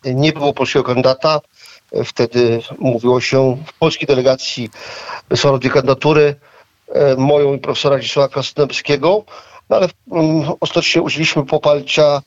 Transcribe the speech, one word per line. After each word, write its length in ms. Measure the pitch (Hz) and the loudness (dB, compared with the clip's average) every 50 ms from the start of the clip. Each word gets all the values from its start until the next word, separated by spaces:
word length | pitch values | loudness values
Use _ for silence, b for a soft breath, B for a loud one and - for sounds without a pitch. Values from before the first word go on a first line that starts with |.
| _ | _
nie 280 | 135 127 127 147 156 151 | -4 -2 2 2 0 0
było 200 | 156 143 143 139 | 0 -2 -2 0
polskiego 320 | - 131 - - 143 123 | 0 -4 0 0 0 0
kandydata. 540 | 123 123 120 127 131 131 - - 156 156 151 - _ B B B B B B B _ - - 120 | 0 0 0 0 0 -2 0 0 0 0 0 -4 _ B B B B B B B _ -6 -6 -6
Wtedy 560 | - - - 123 117 - 123 120 117 117 117 - - - - | -6 -2 -4 -4 -2 2 2 2 2 2 -2 -4 -10 -12 -4
mówiło 420 | 196 131 120 113 113 123 123 127 | -2 -2 -2 0 0 0 0 0
się, 360 | 123 - - 135 135 131 127 135 156 - | 0 0 0 2 2 2 0 -2 -8 -16
w 60 | - | -6
polskiej 340 | _ 165 165 - - - 151 | _ -2 -2 0 -2 0 0
delegacji 640 | 143 127 123 135 131 131 - - - - 120 110 B B B B B B B B B B B _ 143 | 0 2 4 2 0 0 -2 -10 -8 -8 -10 -10 B B B B B B B B B B B _ -4
są 240 | 127 - 143 135 131 | 0 2 2 2 2
dwie 100 | 123 131 | 0 0
kandydatury, 680 | 131 143 131 - 131 131 - 147 156 151 147 147 143 - b b b b b b _ _ _ - - | 0 0 2 2 0 2 2 2 4 4 4 2 2 -4 b b b b b b _ _ _ -4 0
e, 200 | - 147 143 131 | 2 2 2 2
moją 380 | 131 131 139 147 147 147 139 139 | 2 2 2 4 4 2 2 0
i 60 | 139 | -2
profesora 380 | - 147 143 - - 147 139 135 | -4 -6 -6 -2 0 0 0 0
Zdzisława 320 | 123 - - 147 139 135 | -2 -4 0 0 0 0
Krasnodębskiego, 960 | - 143 131 - - - 147 131 - - - - 147 131 131 160 190 214 208 B B B B B B B B _ | 0 -6 -8 -6 -2 -2 -2 -2 -2 -8 -2 -2 -2 0 2 2 0 0 -2 B B B B B B B B _
no 80 | - - | 0 2
ale, 100 | 190 175 - _ _ - | 2 0 -2 _ _ -6
mm, 400 | - 165 160 156 160 160 147 143 175 - | -2 0 0 2 2 0 0 -2 -4 -4
ostatecznie 420 | - 156 - 175 - - - 170 | -6 -4 -2 -2 -2 0 0 0
udzieliliśmy 440 | 165 151 127 143 160 156 - 156 139 | 0 0 -4 -2 -4 -2 -2 -2 -2
poparcia 760 | 135 - 151 - 147 147 147 139 - - - 151 147 143 139 139 | 0 -2 0 2 2 2 2 0 -4 0 2 2 2 2 0 -4